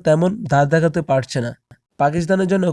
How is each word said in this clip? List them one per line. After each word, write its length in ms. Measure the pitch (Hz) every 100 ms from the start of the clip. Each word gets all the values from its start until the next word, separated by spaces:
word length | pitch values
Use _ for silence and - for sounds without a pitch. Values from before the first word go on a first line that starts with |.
| 170
তেমন 260 | 156 180 214 170
ধার 160 | 143 143
দেখাতে 280 | 160 160 160 147
পারছে 280 | 135 123 135
না। 100 | 120 - _ - _ -
পাকিস্তানের 500 | 143 165 165 190 185
জন্য 140 | 196 180